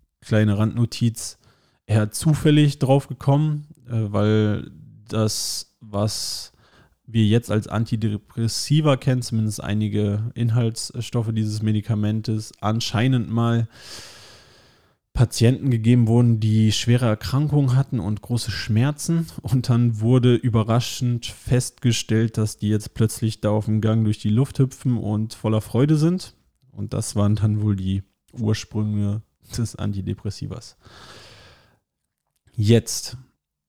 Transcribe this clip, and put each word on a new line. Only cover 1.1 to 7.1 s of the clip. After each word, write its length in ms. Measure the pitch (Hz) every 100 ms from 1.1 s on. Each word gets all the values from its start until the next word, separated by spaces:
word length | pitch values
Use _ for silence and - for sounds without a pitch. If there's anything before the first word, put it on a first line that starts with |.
| 110 - - _ _ _ _ -
eher 260 | 107 107
zufällig 680 | - 160 147 151 151 147 -
drauf 280 | 131 139 -
gekommen, 600 | 127 - 143 156 151 147 - 120
äh, 240 | 117 107
weil 600 | 101 104 107 107 101 - - 107 107 107
das, 680 | 104 110 - - - - _
was 720 | 110 101 110 - - - - _ _ _ _ _
wir 200 | -